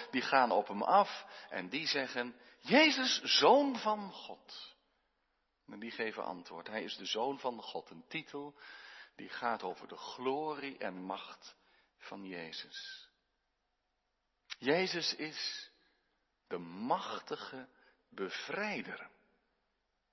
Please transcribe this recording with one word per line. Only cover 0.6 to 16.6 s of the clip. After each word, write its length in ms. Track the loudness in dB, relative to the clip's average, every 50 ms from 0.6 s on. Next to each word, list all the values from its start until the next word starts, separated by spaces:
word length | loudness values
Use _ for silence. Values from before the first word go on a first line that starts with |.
| 4 2
hem 140 | 0 0
af 440 | 2 6 8 8 8 6 2 -10 -10 -12 -16 -16 -14 -8
en 200 | -6 -6 -6 -4
die 180 | -4 -4 -2 0
zeggen, 480 | 0 0 0 -2 -2 -4 -4 -4 -6 -14 -20 -20 -20 -10
"Jezus, 600 | 0 6 8 8 10 8 6 4 2 0 0 0
Zoon 560 | 2 2 4 8 10 10 10 10 8 4 0 0
van 340 | 0 0 0 0 -2 -8
God." 640 | -10 -12 -14 -14 -14 -16 -16 -18 -16 -16 -16 -16 -18 _ _ _ _ _ _ _ _ _ _ _ _ _ _ _ _ _ _ -16
En 120 | -14 -10
die 120 | -10 -8
geven 320 | -4 -2 -2 -2 -2 -2 -4
antwoord, 440 | -4 -4 -8 -10 -12 -12 -10 -10 -6
"Hij 160 | -6 -4 -4
is 140 | -4 -6 -6
de 80 | -4
Zoon 340 | -2 0 0 0 0 -2 -2
van 220 | -4 -4 -4 -4
God." 280 | -8 -8 -8 -8 -8 -10
Een 160 | -14 -18 -14 -8
titel 480 | -8 -8 -8 -8 -10 -10 -10 -10 -14 -16 -18 -18 -18 -18 -18 -18 -16 -18 -18 -20 _
die 140 | -16 -14 -12
gaat 340 | -8 -4 -2 0 0 0 -2
over 240 | -4 -6 -6 -10 -16
de 100 | -14 -14
glorie 800 | -12 -12 -10 -4 -2 -2 0 0 -2 -4 -6 -6 -6 -8 -8 -6
en 240 | -6 -6 -6 -6
macht 540 | -6 -6 -6 -6 -6 -12 -16 -16 -18 -20 -20 _ _ _ _ _ _ _ _ _
van 280 | -16 -14 -12 -12 -10
Jezus. 840 | -8 -8 -8 -8 -8 -8 -10 -12 -10 -12 -12 -12 -12 -14 -14 -16 -20 _ _ _ _ _ _ _ _ _ _ _ _ _ _ _ _ _ _ _ _ _ _ _ _ _ _ _ -12 -10 -4
Jezus 580 | 2 4 4 4 4 2 0 -2 -2 -2 -2
is 560 | -2 -6 -8 -6 -6 -6 -6 -6 -8 -12 -14 _ _ _ _ _ _ _ _ _ _ _ _ _ _ _ -6
de 100 | -6
machtige 1120 | -6